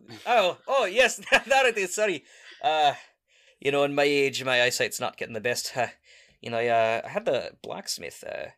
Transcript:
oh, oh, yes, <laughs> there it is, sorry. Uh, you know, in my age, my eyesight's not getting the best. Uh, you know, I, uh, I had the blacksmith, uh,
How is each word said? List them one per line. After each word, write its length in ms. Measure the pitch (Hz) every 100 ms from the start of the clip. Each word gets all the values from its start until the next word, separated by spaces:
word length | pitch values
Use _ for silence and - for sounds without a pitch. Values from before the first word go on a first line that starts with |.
| - 110 -
oh, 320 | 240 180 - -
oh, 180 | 269 202
yes, 340 | 214 240 - 196
<laughs> 140 | 254 226
there 200 | 269 254
it 80 | 214
is, 180 | 185
sorry. 300 | - 214 156 - - - -
Uh, 300 | 147 156 147 127 - _ _ _ _ _
you 100 | 139
know, 140 | 143
in 100 | 143
my 100 | 143
age, 380 | 147 143 139 120
my 200 | 131 123
eyesight's 380 | 123 - 117 -
not 180 | 123 -
getting 160 | -
the 60 | 113
best. 360 | 113 117 - 131
Uh, 120 | 117 - _ - _ _
you 100 | 120
know, 80 | 113
I, 100 | 120
uh, 340 | 113 113 113
I 40 | -
had 180 | 175 226
the 260 | 127 82 -
blacksmith, 640 | - 139 - - - - -
uh, 200 | - -